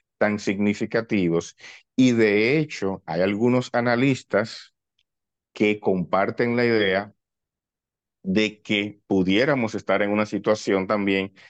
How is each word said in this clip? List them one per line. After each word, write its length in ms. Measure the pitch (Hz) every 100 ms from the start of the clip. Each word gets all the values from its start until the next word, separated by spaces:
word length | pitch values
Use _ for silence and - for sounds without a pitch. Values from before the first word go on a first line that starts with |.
| _ -
tan 200 | 107 104
significativos. 1160 | - 98 104 101 110 117 113 107 90 85 - - - - _ -
Y 160 | 127
de 460 | 117 110 101 113 156
hecho, 460 | 151 - 95 95 -
hay 160 | 82
algunos 480 | 95 104 120 127 123
analistas 1000 | 120 120 120 139 127 - 101 113 - - _ _ _ _ _ _ _ _
que 260 | - 107 104
comparten 760 | - 95 82 95 101 117 120 120
la 100 | 120
idea 480 | 110 98 95 104 _ _ _ _ _ _ _ _ _ _ _
de 380 | 95 98 107 -
que 380 | - 104 104 - -
pudiéramos 720 | 95 92 101 139 135 110 101
estar 260 | - 98
en 80 | 101
una 160 | 104 104
situación 640 | 104 110 107 - 98 95
también 460 | 107 101 98 95 - -